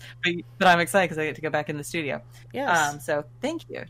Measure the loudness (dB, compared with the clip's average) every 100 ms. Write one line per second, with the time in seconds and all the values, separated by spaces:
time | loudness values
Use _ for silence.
0 | -20 -6 -4 -4 -8 2 6 6 4 2
1 | 2 0 -4 -4 -2 -2 -2 -8 -6 -6
2 | -4 -6 -10 -20 -12 -4 2 2 2 -2
3 | -4 -4 -4 -6 -6 -6 -8 -12 -12